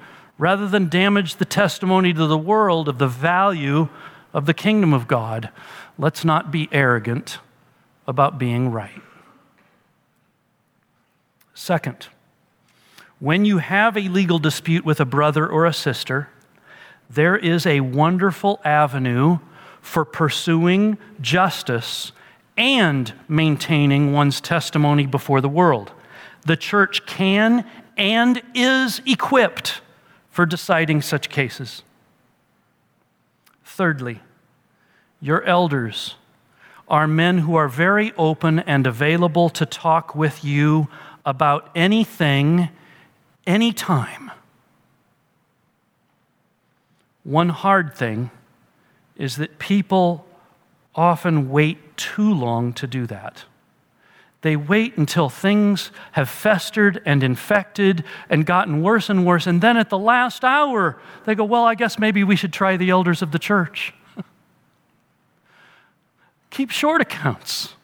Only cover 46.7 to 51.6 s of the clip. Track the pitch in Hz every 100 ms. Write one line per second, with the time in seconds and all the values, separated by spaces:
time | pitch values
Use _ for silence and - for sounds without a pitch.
46.7 | _ _ _ _ _ - 147 175 151 196
47.7 | 196 156 - 117 110 123 - _ _ _
48.7 | _ _ _ _ - 139 135 151 - -
49.7 | 202 - 190 175 165 - _ _ _ _
50.7 | _ _ - 175 165 180 156 131 143